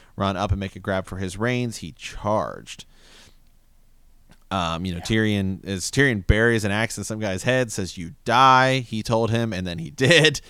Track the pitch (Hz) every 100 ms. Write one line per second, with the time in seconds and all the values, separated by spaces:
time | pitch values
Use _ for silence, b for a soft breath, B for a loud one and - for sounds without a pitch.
0 | B - 98 92 101 98 98 98 101 95
1 | 90 92 95 95 117 123 123 - 80 -
2 | - - 104 107 62 50 55 - - B
3 | B B B B _ _ _ _ _ _
4 | _ _ _ - - 95 85 82 92 87
5 | - 110 107 101 95 95 - 95 - 131
6 | 139 107 - 107 117 117 101 101 113 -
7 | 98 107 104 92 123 131 117 - 92 92
8 | 82 - - 117 131 127 131 131 117 110
9 | 104 113 113 117 113 92 92 85 - -
10 | 165 165 156 139 -